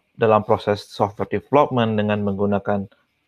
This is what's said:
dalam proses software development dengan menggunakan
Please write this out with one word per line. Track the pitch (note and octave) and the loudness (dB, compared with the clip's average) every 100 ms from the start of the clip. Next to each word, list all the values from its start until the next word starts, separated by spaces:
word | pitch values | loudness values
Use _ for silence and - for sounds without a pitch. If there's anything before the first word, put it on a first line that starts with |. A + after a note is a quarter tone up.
| _ | _
dalam | - A2+ G#2+ G#2 | -2 2 4 2
proses | G#2+ - G#2 - | 0 0 -4 -4
software | - G#2 - G2 | -4 -4 -4 -6
development | G#2 - C#3 C#3 B2+ A2+ G#2+ | -8 0 2 2 0 0 0
dengan | G#2 G#2 | 0 -2
menggunakan | G2+ G2 G2+ G2+ A2 G2+ G2 _ _ _ | -2 -2 0 0 -2 -4 -6 _ _ _